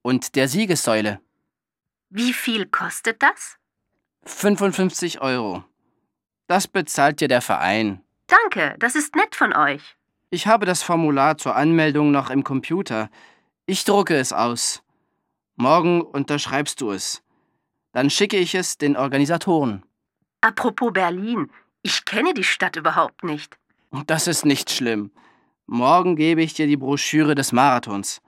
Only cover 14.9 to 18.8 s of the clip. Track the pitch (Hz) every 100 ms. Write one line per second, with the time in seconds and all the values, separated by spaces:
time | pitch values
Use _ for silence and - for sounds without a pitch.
14.9 | _ _ _ _ _ _ - 127 170 170
15.9 | 175 156 139 139 147 - 139 147 - 117
16.9 | 95 - - _ _ _ _ _ _ _
17.9 | 123 139 - 208 202 170 185 175 -